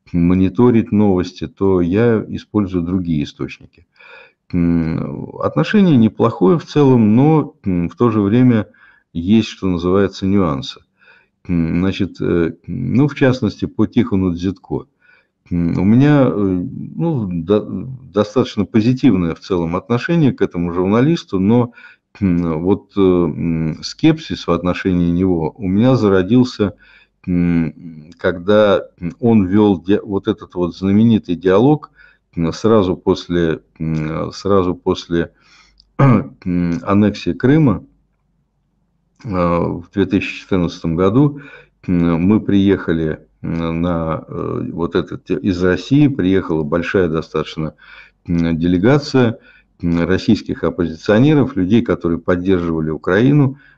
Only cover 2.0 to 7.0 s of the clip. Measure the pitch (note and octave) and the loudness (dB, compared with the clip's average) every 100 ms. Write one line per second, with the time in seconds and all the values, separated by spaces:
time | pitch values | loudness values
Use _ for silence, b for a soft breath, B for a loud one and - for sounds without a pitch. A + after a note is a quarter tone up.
2 | A#2 G#2+ - G2 - G#2+ F#2+ F2+ E2+ F#2+ | 2 0 -2 -12 -4 -4 -2 -4 -4 -4
3 | E2+ D2+ C#2 - C#2 - - _ _ B | -2 -4 -4 -8 -12 -12 -20 _ _ B
4 | B B B B _ F2+ E2+ E2+ D#2+ E2+ | B B B B _ -2 0 0 -2 -6
5 | - - - - - - D#3+ G#3+ F#3 C3 | -8 -10 -12 -6 -4 -2 0 2 4 4
6 | A2 - A2+ - F#3 E3+ - D3 C#3 B2+ | 4 2 -2 2 2 2 0 2 4 4